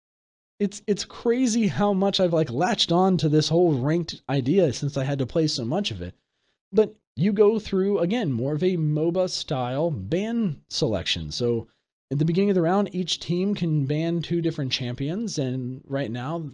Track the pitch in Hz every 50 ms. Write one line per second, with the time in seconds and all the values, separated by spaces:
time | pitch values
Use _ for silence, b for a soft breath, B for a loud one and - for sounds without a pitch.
0 | _ _ _ _ _ _ _ _ _ _ _ - 208 196 202 - - - 202 -
1 | - - - - - 233 233 254 262 240 208 240 220 190 131 - 208 208 202 185
2 | 190 196 185 - 190 175 170 160 165 135 117 127 175 196 220 - - - 170 175
3 | 185 190 185 170 - 156 147 156 151 - 156 170 180 170 151 123 123 147 156 175
4 | 165 - - - _ - 135 143 131 131 170 196 180 143 113 - 151 139 - 143
5 | 131 135 143 135 127 117 - 170 160 147 - - 120 113 143 196 208 - 107 90
6 | 85 - - _ _ _ _ _ _ _ _ _ _ _ - 202 214 208 - _
7 | _ _ _ - 160 208 208 214 208 208 226 220 - - - 185 190 202 202 170
8 | 175 170 196 - 220 147 131 113 120 139 151 151 180 185 185 165 156 151 151 151
9 | 156 170 170 185 185 180 - - - - 156 127 123 123 127 139 160 170 151 104
10 | 92 98 147 185 202 220 233 233 226 185 143 - - - - - 165 123 107 90
11 | 80 - - 85 80 76 78 - 120 120 120 113 113 b b b b b _ _
12 | _ - 139 143 156 165 165 185 202 202 196 185 165 165 185 202 202 - - 180
13 | 180 160 - - - - 175 180 185 202 208 202 175 165 156 151 139 131 147 156
14 | 165 170 170 170 160 - 175 170 165 165 151 151 143 127 - - 131 120 120 -
15 | 139 143 170 208 233 202 - - 135 127 127 131 123 120 127 131 - - 135 135
16 | 143 104 113 123 123 139 165 170 160 139